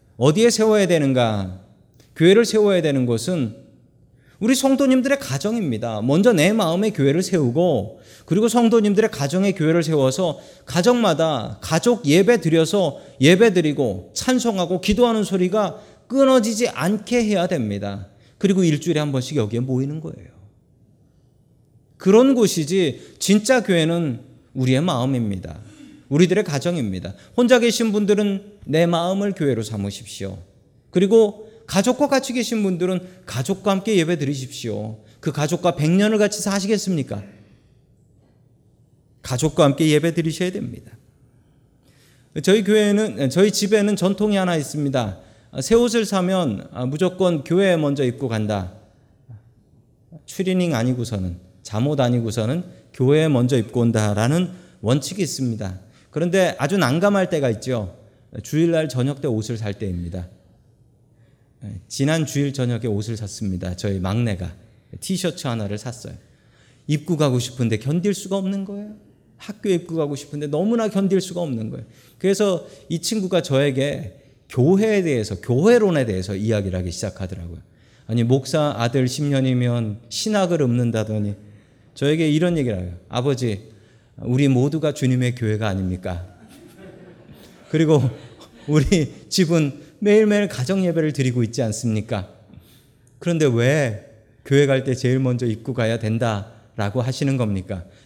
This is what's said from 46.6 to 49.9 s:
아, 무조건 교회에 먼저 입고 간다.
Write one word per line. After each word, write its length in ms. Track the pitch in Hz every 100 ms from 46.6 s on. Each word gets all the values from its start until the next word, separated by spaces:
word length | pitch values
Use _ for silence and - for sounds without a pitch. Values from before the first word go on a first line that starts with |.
| -
아, 140 | - 127
무조건 580 | 151 180 180 185 160
교회에 320 | - 175 196 170
먼저 280 | 147 143 127
입고 240 | 120 131
간다. 440 | 113 107 104 92 - - _ _ _ _ 113 _ _ _ _ _